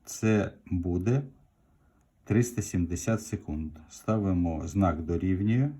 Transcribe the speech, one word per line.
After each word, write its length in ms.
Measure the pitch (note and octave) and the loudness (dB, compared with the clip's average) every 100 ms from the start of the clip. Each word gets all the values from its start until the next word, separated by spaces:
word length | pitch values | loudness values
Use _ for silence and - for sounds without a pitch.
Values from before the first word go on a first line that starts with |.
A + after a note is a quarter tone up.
це 480 | - - A2 G#2+ G2 - - | -18 -2 2 2 2 -4 -4
буде 560 | F2+ F2 F2 G2 C3 C#3+ - _ _ _ _ _ _ _ _ | -2 0 0 2 0 -2 -10 _ _ _ _ _ _ _ _
триста 380 | - G#2+ A#2+ - | 0 2 2 -2
сімдесят 600 | G2+ F#2+ E2+ E2+ - A2+ | -4 -2 -2 -2 -2 -2
секунд. 500 | - - - D#2 D#2 D2+ - | -4 -8 -6 -6 -8 -10 -18
Ставимо 760 | - - A2 G2 F2+ F2 D#2 E2 | -10 -2 0 2 2 0 -2 -4
знак 340 | G2+ F#2 D#2 | 2 2 2
дорівнює 680 | E2 E2+ F#2 F#2 G#2 A#2+ C#3+ | -2 0 0 2 2 2 2